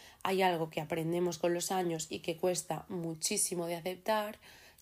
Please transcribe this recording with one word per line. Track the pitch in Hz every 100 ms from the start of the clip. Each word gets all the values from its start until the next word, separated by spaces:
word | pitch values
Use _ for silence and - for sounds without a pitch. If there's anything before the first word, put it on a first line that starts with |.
| - -
hay | 180 190
algo | 185 170 160
que | 165
aprendemos | 151 170 160 175 180 170
con | 175
los | 175 175
años | 190 175 165 -
y | -
que | - 160
cuesta | 185 170 - 156 -
muchísimo | 185 165 160 - 202 - 175 170
de | 170
aceptar, | 175 185 - 214 208 226 - - - -